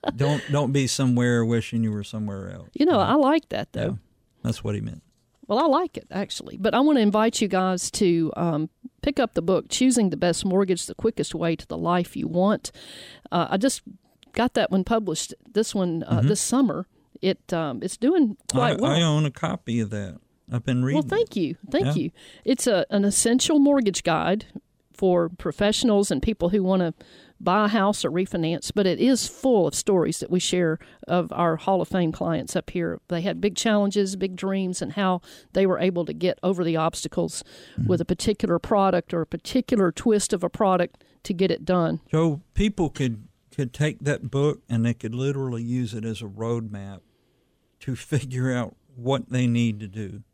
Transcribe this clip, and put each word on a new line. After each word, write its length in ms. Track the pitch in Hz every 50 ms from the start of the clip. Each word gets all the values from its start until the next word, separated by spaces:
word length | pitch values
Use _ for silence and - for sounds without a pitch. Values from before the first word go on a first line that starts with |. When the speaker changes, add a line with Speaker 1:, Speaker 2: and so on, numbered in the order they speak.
| - 165 -
Speaker 1:
Don't, 260 | 113 135 143 147 247 - -
don't 200 | 143 143 147 135
be 160 | 139 143 135 123
somewhere 580 | - - 139 127 123 120 120 120 120 117 117
wishing 380 | 113 117 117 107 - - 117 113
you 80 | 110
were 120 | 107 104 101
somewhere 460 | - - 110 107 104 98 98 95 92
else. 180 | 95 92 87 - _
Speaker 2:
You 120 | - 285
know, 120 | 349 330 220
Speaker 1:
Yeah. 100 | 190 -
Speaker 2:
I 40 | 240
like 340 | 302 285 254 302 330 - _
that, 240 | - - - - -
though. 260 | - 110 170 190 -
Speaker 1:
Yeah, 420 | _ _ _ _ _ _ _ _ _
that's 200 | 120 113 - -
what 100 | 107 104
he 80 | 104
meant. 220 | 107 110 113 - _ _ _ _ _ _ _ _ - -
Speaker 2:
Well, 120 | 202 233
I 60 | 311 330
like 300 | 262 302 370 320 _ -
it, 100 | - _
actually. 480 | - 190 202 - - - - - - -
But 160 | 190 - -
I 60 | 226
wanna 220 | 277 302 302 262
invite 400 | 220 208 196 214 220 233 - -
you 60 | 220 196
guys 440 | 185 185 185 185 185 180 - -
to, 400 | - - 214 180 170 165 165 156 -
um, 340 | - 175 170 160 147 156 160 _ _ _ 247 _ _ -
pick 160 | 294 285 -
up 160 | 254 226 _
the 60 | - 165
book, 220 | 170 190 170 - -
Choosing 400 | - - 254 262 247 247 214 185
the 80 | 165 143
Best 260 | - 175 170 - -
Mortgage, 440 | 196 180 190 202 185 185 170 - -
The 80 | 185
Quickest 400 | - - 220 226 - 160 - -
Way 200 | 160 170 165 165 -
to 100 | - _
the 100 | 160 165
Life 400 | 170 165 175 180 175 - - -
You 100 | - 165
Want. 440 | 160 175 185 202 220 - _ - - - - - - - - - - - _ -
Uh, 160 | - - 165 -
I 60 | - 190
just 260 | 202 269 - - _ - - - _ _ _ _ _ _ _
got 220 | - 226 254 _
that 160 | 240 202 -
one 120 | - 190 185
published, 520 | - 226 226 214 180 156 - - - - _ _ - -
this 220 | 202 220 - -
one, 280 | 214 185 175 165 165 - -
uh, 100 | 117 110
Speaker 1:
Mm-hmm. 80 | 110 143
Speaker 2:
this 140 | 214 196
summer. 460 | - - - 254 285 214 - - 185 _ _ _ _ _ _ -
It, 320 | - 185 190 - _ - -
um, 280 | 165 165 147 127 117 -
it's 140 | 185 - -
doing 380 | - 262 349 370 294 220 - - _ _
quite 260 | - 131 - - 170 -
Speaker 1:
I, 40 |
Speaker 2:
well. 100 | 220 -
Speaker 1:
I 100 | 143 160 170
own 220 | 160 151 151 156
a 60 | 147
copy 480 | - - - 156 - - _ - 117 117
of 120 | 110 101
that. 260 | 107 104 101 95 78 - _ _ _ _ _ -
I've 120 | - 123 117
been 200 | - 127 123 127
reading 160 | 127 143 302
Speaker 2:
Well, 80 | 302 -
thank 260 | 381 427 466 - -
Speaker 1:
it. 40 | 220
Speaker 2:
you. 160 | 170 139 165 - - -
Thank 140 | - 302 392 131
Speaker 1:
Yeah. 60 | 147
Speaker 2:
you. 160 | 156 147 170 - _ - - - - _
It's 240 | - 262 - - 247
a, 180 | 220 180 160 -
an 120 | - 202 196
essential 540 | 202 202 - - 233 233 262 - - 330 302
mortgage 460 | 277 285 285 277 240 196 - - -
guide 420 | 175 156 160 160 160 190 220 - - _ - _ _ _ _ _ _ _
for 340 | - - 185 180 175 170 165
professionals 840 | 175 - - 180 147 - 208 208 220 - - 247 208 202 202 -
and 100 | 180 131
people 280 | - - 220 _ - 175
who 120 | 185 208 190
wanna 300 | 185 190 190 180 165 156 _ - - - - - - _ _
buy 260 | - 175 180 - 320
a 20 | 214
house 380 | 208 233 190 202 208 - -
or 60 | 151
refinance, 600 | 143 175 190 - - - 156 160 165 156 - - -
but 120 | 208 202
it 140 | 185 175 -
is 280 | - 247 269 233 - -
full 380 | - - - 269 247 208 175 151
of 60 | -
stories 460 | - - - 202 185 160 - 170 -
that 100 | - -
we 100 | 175 185
share 380 | - - - 180 180 160 156 165 - - - _ - -
of 240 | 175 180 165 165 -
our 220 | - 175 170 160
Hall 260 | 160 - - 196 185
of 60 | - -
Fame 240 | - 185 180 160
clients 440 | 160 - 175 165 165 - - - -
up 140 | 185 - -
here. 300 | - 180 170 170 85 - _ _
They 140 | 180 170
had 200 | 165 202 165 170
big 140 | 180 208 185
challenges, 600 | - - 233 214 208 202 202 196 208 202 190 190
big 200 | 190 190 190 185
dreams, 460 | 170 - 190 190 196 190 180 185 - -
and 100 | - 156
how 280 | - 202 185 185 180 _ - - - - _ _
they 120 | 196 196
were 140 | 190 180 -
able 260 | - 185 180 175 170
to 80 | 151 151
get 240 | 156 170 185 - _ -
over 200 | 180 196 175 180
the 140 | 165 165 160
obstacles 640 | 156 165 - - - 151 - - 170 165 - - - - - - - - - -
Speaker 1:
Mm-hmm. 80 | 123 113
Speaker 2:
with 120 | 185 165
a 60 | 165
particular 540 | - 175 - - 233 208 - - 180 170 170
product 540 | - - 226 202 196 190 185 175 - _ -
or 60 | 170
a 40 | 160
particular 680 | _ - 165 _ - - 262 240 - - 220 196 175
twist 400 | 160 - - 240 214 208 - -
of 120 | - 180 -
a 60 | 175
product 540 | _ - 220 196 185 175 175 - _ _ _ _ _ _ _
to 100 | - 202
get 160 | 170 196 185
it 140 | - - -
done. 360 | 156 185 180 165 160 160 160 _ _
Speaker 1:
So 300 | - 156 165 165 147 147 - _ _
people 360 | - 202 214 208 - 180 147
could, 360 | - - 143 127 117 107 107 - _ _ _ _ -
could 200 | - 143 120 -
take 260 | - 147 156 - -
that 280 | - 143 143 - - 120
book 320 | - 139 143 151 - - _ _
and 160 | 120 113 113
they 80 | 120 117
could 220 | - - 123 113
literally 480 | 123 131 139 143 139 135 131 120 117 117
use 300 | 117 123 127 123 110 107
it 100 | 117 107
as 160 | 113 110 101
a 40 | 117
roadmap 760 | 104 98 104 113 117 120 117 113 107 104 101 98 98 98 92 _ _ _ _ _ _ _ _ _ _ _ _ _ _ _ _
to 140 | - - 127 -
figure 560 | - - 160 139 110 131 127 127 127 131 127
out 200 | 123 120 - - _ _ _ 135
what 340 | 127 117 123 135 135 - -
they 160 | 127 127 127 120
need 320 | 120 120 117 117 110 104
to 60 | 110 101
do. 340 | 95 110 107 95 101 101 110 _